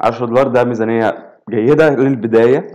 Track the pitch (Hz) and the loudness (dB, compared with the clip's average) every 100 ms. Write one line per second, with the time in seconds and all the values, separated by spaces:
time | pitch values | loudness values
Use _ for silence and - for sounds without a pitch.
0 | 117 117 120 120 135 123 120 113 110 113 | -2 -2 -2 0 0 0 -2 -2 -2 0
1 | 110 - - _ - 107 113 151 156 131 | -2 -4 -12 _ -8 -2 0 2 2 2
2 | 135 131 110 113 117 143 - | 0 -2 0 2 2 2 -2